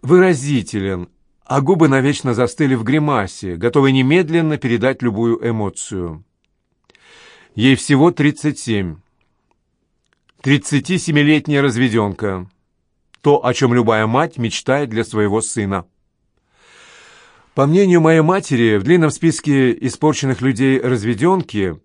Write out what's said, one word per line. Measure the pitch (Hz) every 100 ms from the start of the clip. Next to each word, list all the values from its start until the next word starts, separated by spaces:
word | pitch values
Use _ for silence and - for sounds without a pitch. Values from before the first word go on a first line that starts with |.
выразителен, | 127 180 185 156 143 139 95 107 95 92 90 _ _ _
а | _ 135
губы | 139 185 156
навечно | 135 131 143 135
застыли | 113 120 - 147 131
в |
гримасе, | 110 147 151 135 95 - 98 85
готовые | 117 131 135
немедленно | 135 131 165 160 170 160 151
передать | 131 117 123 131
любую | 123 104 117 117 117
эмоцию. | 117 101 - - 98 87 78 _ _ _ _ _ _ _ _ _ - - - _ -
Ей | 120 135
всего | - 139 165
тридцать | 170 147 147 151 139
семь. | - 107 92 80 _ _ _ _ _ _ _ _ _ _ _ _ _ _
Тридцатисемилетняя | 131 139 - 147 131 185 - 147 147 151 - 143
разведёнка. | 139 117 127 110 104 95 104 95 92 _ _ _ _ _ _ _
То, | 143 143 123
о |
чём | 123 131
любая | 120 113 110 110
мать | 123 165 143
мечтает | 117 - - 135 143
для | 107
своего | 110 107 104 107
сына. | 110 - 101 98 85 _ _ _ _ _ _ _ _ - - - - - _ _ _ -
По | 139
мнению | 175 196 175
моей | 160 160
матери, | 156 190 196 131 117 107
в |
длинном | 101 180 156
списке | - 165 156 - 139 127
испорченных | - 131 - 151 151 135 120
людей | 127 117 135 131
разведёнки | 127 123 104 110 156 190 147 107 95 78